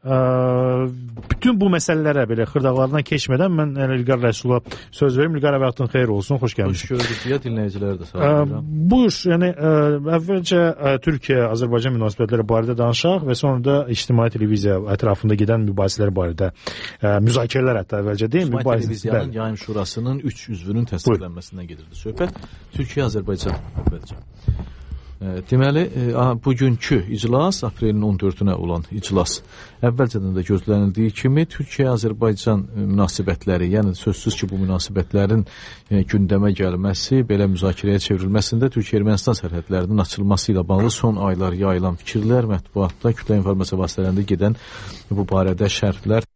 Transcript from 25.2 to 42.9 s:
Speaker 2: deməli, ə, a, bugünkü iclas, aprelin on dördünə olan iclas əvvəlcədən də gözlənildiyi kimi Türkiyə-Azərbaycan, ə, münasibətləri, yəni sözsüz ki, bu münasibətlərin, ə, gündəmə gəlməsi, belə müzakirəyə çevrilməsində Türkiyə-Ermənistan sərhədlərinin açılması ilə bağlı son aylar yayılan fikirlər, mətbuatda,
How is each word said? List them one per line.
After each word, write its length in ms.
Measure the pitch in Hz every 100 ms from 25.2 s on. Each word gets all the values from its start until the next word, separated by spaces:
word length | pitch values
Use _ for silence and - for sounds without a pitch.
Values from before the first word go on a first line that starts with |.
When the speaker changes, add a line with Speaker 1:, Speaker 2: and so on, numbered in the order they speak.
| 95 92 95
Speaker 2:
deməli, 340 | 127 135 147 180
ə, 140 | 131 120
a, 120 | 120 123 117
bugünkü 540 | 143 123 131 117 - 135 95 110
iclas, 460 | 113 127 175 190
aprelin 380 | 113 - 110 107
on 140 | 107 95
dördünə 320 | 98 90 101
olan 300 | 90 87 85 82
iclas 460 | 104 - 95 87 - - - - -
əvvəlcədən 540 | 123 120 127 107 95 92
də 80 |
gözlənildiyi 680 | 90 98 - 104 101 92 110 -
kimi 300 | 127 139 165
Türkiyə-Azərbaycan, 1120 | - 139 - 131 120 113 107 113 101 - 104 95
ə, 160 | 104 101
münasibətləri, 800 | 98 95 - 95 85 - 90 87 104
yəni 180 | 101 90
sözsüz 400 | - 95 - -
ki, 80 | 98
bu 80 | 95 95
münasibətlərin, 800 | 92 - 101 85 101 98 110 98 - - - _
ə, 160 | 101 95
gündəmə 400 | 104 95 98 101 95
gəlməsi, 640 | 95 90 98 92 - 135
belə 240 | 123 101 101
müzakirəyə 560 | 90 92 90 101 101 -
çevrilməsində 580 | 95 95 104 101 117 131 120
Türkiyə-Ermənistan 640 | 104 110 104 101 - 110
sərhədlərinin 640 | 87 85 82 92 90 107
açılması 480 | 98 - 101 95 -
ilə 160 | 95 87
bağlı 240 | 95 117 -
son 240 | 117 104 98
aylar 260 | 92 92 87
yayılan 320 | 95 92 92 87
fikirlər, 480 | - 113 107 123 113
mətbuatda, 640 | 95 - 101 95